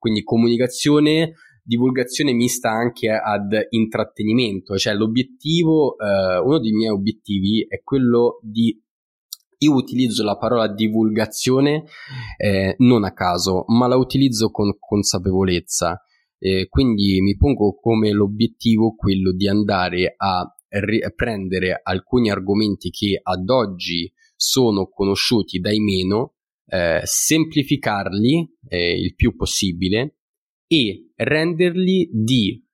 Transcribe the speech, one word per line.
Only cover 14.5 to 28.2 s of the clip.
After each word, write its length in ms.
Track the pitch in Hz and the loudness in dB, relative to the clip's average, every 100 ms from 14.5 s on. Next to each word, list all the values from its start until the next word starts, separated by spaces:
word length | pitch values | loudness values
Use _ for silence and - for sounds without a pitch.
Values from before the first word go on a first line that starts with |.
con 240 | - 104 98 | 0 -2 -2
consapevolezza. 1300 | - 104 98 98 92 92 95 87 80 - 87 90 _ _ _ _ | -2 -2 0 -2 0 0 2 0 -2 -4 -4 -4 _ _ _ _
E 300 | 92 95 92 | -2 -2 -2
quindi 540 | - 131 110 101 95 | 0 2 2 2 2
mi 160 | 95 98 | 2 2
pongo 420 | 143 123 104 95 | 2 2 0 0
come 320 | - 113 107 | 0 0 2
l'obiettivo 840 | 104 101 104 117 - 117 110 113 110 | 2 0 0 -2 -2 0 2 2 0
quello 360 | 101 98 92 | -2 0 0
di 160 | 92 98 | 0 0
andare 680 | 101 104 98 90 90 90 - | 0 0 0 0 0 -2 -2
a 280 | 98 90 90 _ _ | -2 -2 -4 _ _
ri-, 340 | 101 98 107 - - | -6 -2 -2 -2 -4
prendere 640 | 120 107 95 92 90 90 | -4 -4 -4 -2 -2 -4
alcuni 480 | - 92 - 127 113 | -4 -6 -2 0 0
argomenti 600 | 98 95 101 110 98 92 | -2 -2 0 0 -2 -6
che 280 | - 104 95 | -4 -2 -2
ad 260 | - 92 92 | -2 -4 0
oggi 640 | 131 107 90 95 87 85 _ _ - | 0 0 -4 -6 -6 -6 _ _ -8
sono 540 | - - 123 101 95 | -2 2 2 2 -2
conosciuti 680 | - 98 98 - 117 92 92 | -2 -2 0 0 0 0 -4
dai 200 | 95 107 | -2 0
meno, 540 | 104 95 92 101 - _ _ _ _ | 0 0 0 -2 -2 _ _ _ _
eh, 340 | 95 87 82 | -2 0 0
semplificarli, 1500 | 87 - - 156 160 151 139 139 - 101 98 95 | -2 -2 0 0 0 -2 -2 -2 -2 -4 -4 0